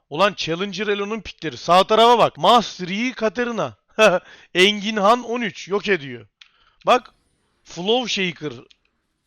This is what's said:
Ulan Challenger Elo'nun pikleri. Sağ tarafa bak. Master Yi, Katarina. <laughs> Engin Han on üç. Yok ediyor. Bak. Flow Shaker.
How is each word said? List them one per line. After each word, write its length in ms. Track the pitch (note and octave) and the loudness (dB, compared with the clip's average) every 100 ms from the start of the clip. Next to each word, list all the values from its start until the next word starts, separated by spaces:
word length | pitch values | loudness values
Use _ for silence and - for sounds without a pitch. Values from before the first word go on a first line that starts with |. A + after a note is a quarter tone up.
| _ | _
Ulan 240 | D3 G3+ | -2 -2
Challenger 520 | E3+ D#3+ E3+ G3+ F3+ G#3+ | -2 -6 -6 -6 -6 -4
Elo'nun 340 | G3+ G3+ A3 | -4 -6 -8
pikleri. 360 | - - D#3 A#2+ | -12 -12 -12 -6
Sağ 300 | - F3+ F#3+ | 2 2 4
tarafa 320 | A3 A#3 A#3 | 6 6 6
bak. 200 | D3+ - | 2 2
Master 500 | F3+ A#3+ - - F3 | 4 4 2 -6 -8
Yi, 240 | G3+ B3+ | -6 -6
Katarina. 640 | - A3 G3+ A#3+ A3 C3+ - _ - | -4 -4 -2 -4 -4 -6 -8 _ 2
<laughs> 240 | G#3+ F3 - - _ | 2 2 -4 -20 _
Engin 420 | E3+ G3+ G#3 G3+ A3 | 2 2 2 -4 0
Han 280 | G3 B3 | 2 2
on 160 | A#3 A#3+ | -2 -6
üç. 280 | G#3+ - D#3+ | -6 -8 -6
Yok 200 | G3+ G#3+ | -4 -2
ediyor. 380 | F3 C#3 A#2+ A2+ _ _ _ _ _ E3+ | -4 -4 -14 -18 _ _ _ _ _ 0
Bak. 280 | B3 - _ _ _ _ _ | 0 -2 _ _ _ _ _
Flow 440 | - E3+ F#3+ B3 A3+ | -18 -8 -2 -2 -2
Shaker. 440 | G3 F3+ C#3+ D3+ A#2 - _ _ _ _ _ | -4 -6 -6 -12 -12 -20 _ _ _ _ _